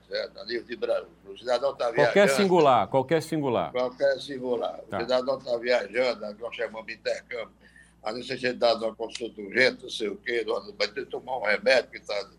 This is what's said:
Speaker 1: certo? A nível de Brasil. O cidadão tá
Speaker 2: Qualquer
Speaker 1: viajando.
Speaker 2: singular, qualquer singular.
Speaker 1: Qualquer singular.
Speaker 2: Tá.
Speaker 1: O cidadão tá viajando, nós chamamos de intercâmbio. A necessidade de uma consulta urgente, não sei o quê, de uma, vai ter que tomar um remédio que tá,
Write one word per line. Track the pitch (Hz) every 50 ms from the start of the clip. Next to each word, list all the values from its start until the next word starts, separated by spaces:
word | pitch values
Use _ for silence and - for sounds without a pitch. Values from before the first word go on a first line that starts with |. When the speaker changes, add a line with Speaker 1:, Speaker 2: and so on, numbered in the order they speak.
| _ _
Speaker 1:
certo? | 98 107 104 - - 98
A | 101
nível | 107 117 117 -
de | - 120 104
Brasil. | 117 113 113 113 85 85 85 _ 92
O | 98 98 98
cidadão | 107 123 123 123 139 139 123
tá | - 135 120
Speaker 2:
Qualquer | 117 156 143 117 -
Speaker 1:
viajando. | 196 202 190 - -
Speaker 2:
singular, | 202 190 175 180 151 139 123 113 98 92
qualquer | - 135 127 - 165 160
singular. | 156 - 165 156 139 135 117 98 85 71
Speaker 1:
Qualquer | - 123 127 127 127 - 143 139 135 127
singular. | 131 143 139 127 123 127 120 113 101 90 87 - - -
Speaker 2:
Tá. | 101 98
Speaker 1:
O |
cidadão | 113 120 127 127 127 131 135 131
tá | - 127 120 117
viajando, | 113 123 123 120 104 98 98 123 127 127 113 104
nós | 107 104 104 104 117 113 -
chamamos | - 117 107 107 110 107
de | 110 113
intercâmbio. | 104 _ 123 113 - - _ 120 117 107 101 - _ _ - _ - - _ _ _
A | - 107 113
necessidade | 123 123 127 131 127 131 127 123 101 120 117 113 107
de | 113
uma | 110 107
consulta | - 113 107 - - 120 110 104 107
urgente, | 104 95 98 120 131 120 - - -
não | 120
sei | - - 113 101
o | 98
quê, | - - 127 120 117 107
de | 107
uma, | 175 101
vai | 101 104 98 87 104 -
ter | - 139 120
que | -
tomar | - 135 - 123 127 127
um | 104
remédio | 104 104 98 95 123 135 123 - -
que | - 104
tá, | - - 107 101 98 95 -